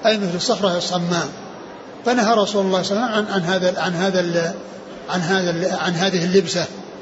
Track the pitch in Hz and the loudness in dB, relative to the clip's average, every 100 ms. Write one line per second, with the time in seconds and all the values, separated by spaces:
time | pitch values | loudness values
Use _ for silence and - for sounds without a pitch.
0 | 220 214 196 175 - 202 196 175 - 180 | 2 2 0 -2 0 2 2 0 0 -2
1 | 175 175 147 - - - - - - - | 0 0 -2 -8 -14 -14 -16 -16 -16 -4
2 | 233 247 214 226 196 208 190 185 175 202 | 0 2 4 4 4 2 2 2 2 0
3 | 240 214 208 196 170 190 185 180 175 170 | 0 0 0 -2 0 2 2 0 -2 0
4 | 196 180 175 170 165 - - - - - | 2 2 2 0 0 -4 -12 -14 -14 -14
5 | - 180 165 190 175 170 180 180 165 165 | -6 -2 2 2 2 0 0 0 -2 0
6 | 196 190 175 190 170 175 156 - - - | 0 2 4 4 4 -2 -4 -8 -14 -16